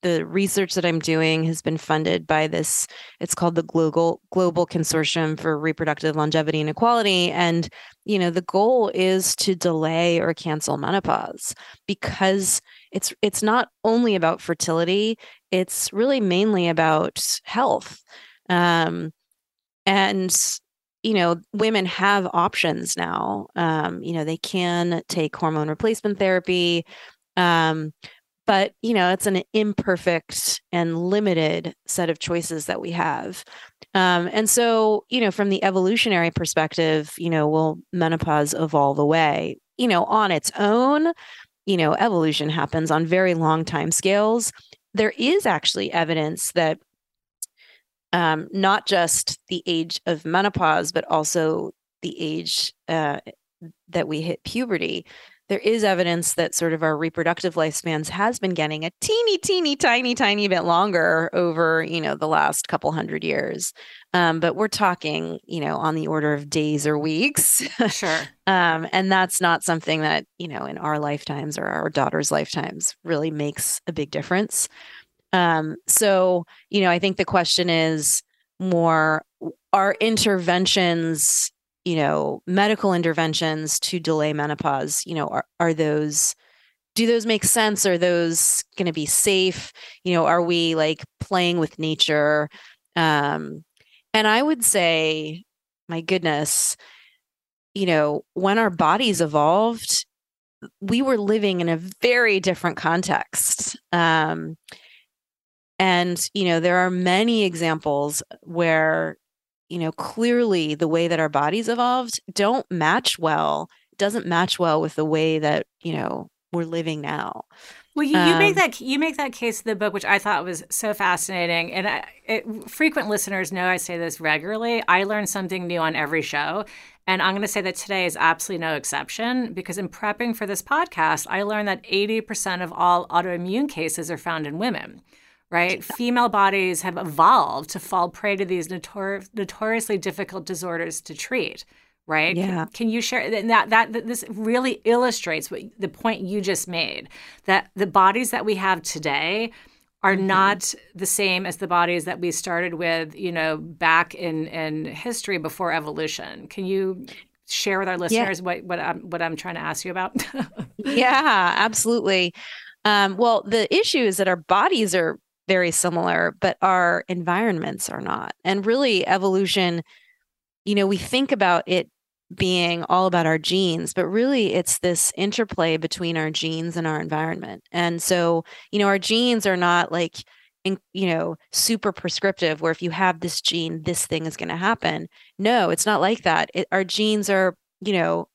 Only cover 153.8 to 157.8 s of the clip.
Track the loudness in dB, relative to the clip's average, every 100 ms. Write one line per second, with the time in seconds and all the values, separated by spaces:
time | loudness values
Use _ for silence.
153.8 | 4 6 4 -4 -6 -4 -6 -6 -6 -6
154.8 | -8 -10 -8 -8 -4 -4 -4 -6 -2 -2
155.8 | -4 -6 -6 -6 -12 -16 -16 -10 -4 -2
156.8 | -2 -4 -12 -20 -20 _ _ -6 -2 0